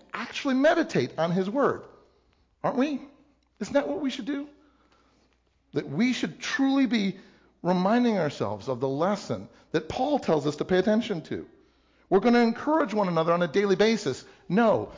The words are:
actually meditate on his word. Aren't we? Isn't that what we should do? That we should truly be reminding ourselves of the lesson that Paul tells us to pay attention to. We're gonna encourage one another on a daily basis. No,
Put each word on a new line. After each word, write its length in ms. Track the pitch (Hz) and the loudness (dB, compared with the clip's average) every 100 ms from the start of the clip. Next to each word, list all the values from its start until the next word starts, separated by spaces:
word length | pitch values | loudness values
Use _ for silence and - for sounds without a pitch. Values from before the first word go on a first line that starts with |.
| - | -12
actually 400 | - 240 - 285 | -10 -10 -6 -2
meditate 640 | 262 294 339 - 180 127 - | 2 4 2 2 0 -2 -2
on 140 | 165 | -2
his 180 | 175 190 | 0 -2
word. 320 | 240 226 95 - - _ _ _ _ _ _ | 0 0 0 -8 -20 _ _ _ _ _ _
Aren't 160 | 160 240 | -4 0
we? 220 | 285 269 - - _ _ _ - | -2 -2 -10 -20 _ _ _ -12
Isn't 140 | 202 | -4
that 140 | 277 285 | -2 -2
what 120 | 285 | -4
we 100 | 269 | -4
should 160 | - 220 | -6 -6
do? 220 | 285 294 - _ _ _ _ _ _ _ _ _ _ _ | -8 -10 -16 _ _ _ _ _ _ _ _ _ _ _
That 160 | 143 - | -8 -6
we 240 | 143 247 | -2 -2
should 280 | 240 208 - | 0 -4 -6
truly 460 | - - 269 269 262 | -6 -2 0 2 2
be 320 | 226 196 - - _ _ _ | 0 -2 -4 -12 _ _ _
reminding 560 | 165 185 185 240 240 208 | -2 0 2 2 2 0
ourselves 500 | 151 - 107 104 117 | -2 -2 -4 -4 -6
of 120 | 127 | -4
the 80 | 135 | -2
lesson 600 | 135 175 202 - 110 - - _ | 0 -2 -2 -4 -8 -10 -20 _
that 160 | 160 - | -6 -4
Paul 300 | - 269 294 | -4 -2 0
tells 280 | - 156 143 | 2 0 0
us 100 | 147 | -2
to 80 | |
pay 140 | - 180 | 0 2
attention 440 | 185 214 226 180 | 4 2 0 -4
to. 240 | - 98 76 _ _ _ _ _ - | -6 -10 -10 _ _ _ _ _ 2
We're 120 | 190 | 4
gonna 200 | 233 240 | 6 6
encourage 540 | 233 226 - 311 269 | 4 2 0 0 0
one 140 | 208 190 | 0 0
another 240 | 165 160 | 2 2
on 100 | 175 | 2
a 60 | 175 | 2
daily 280 | 196 202 190 | 2 2 4
basis. 480 | 214 226 - 123 - - - | 2 2 -2 -6 -10 -18 -2
No, 440 | 180 233 135 104 | 2 4 4 0